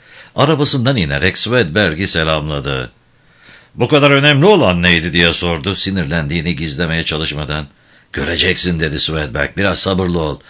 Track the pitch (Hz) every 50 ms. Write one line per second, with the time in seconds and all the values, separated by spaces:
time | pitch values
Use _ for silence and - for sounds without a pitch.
0 | _ - - - - - - - 135 151 160 135 147 - - 131 110 131 139 113
1 | 85 71 71 69 80 95 - - - 110 123 123 107 78 76 107 107 87 78 80
2 | 98 - - 85 78 80 78 78 76 76 73 71 67 71 67 65 62 - _ _
3 | _ _ _ _ _ _ _ _ - - - - - _ - - 123 117 151 143
4 | 143 143 143 139 139 147 147 135 156 208 214 175 123 92 90 87 87 90 87 85
5 | 80 87 73 87 85 85 80 - 87 87 85 80 67 101 92 - - 95 98 92
6 | 80 69 85 82 76 71 85 85 76 87 82 71 82 78 69 71 85 80 80 82
7 | 78 - 78 76 78 71 71 73 76 - 76 76 76 71 _ _ _ _ _ _
8 | _ _ - - 71 73 82 85 90 95 87 - - 90 87 80 80 76 73 71
9 | - - 80 78 76 67 57 73 71 69 - 90 101 98 90 - - 98 95 90
10 | 95 87 85 85 80 76 71 - - -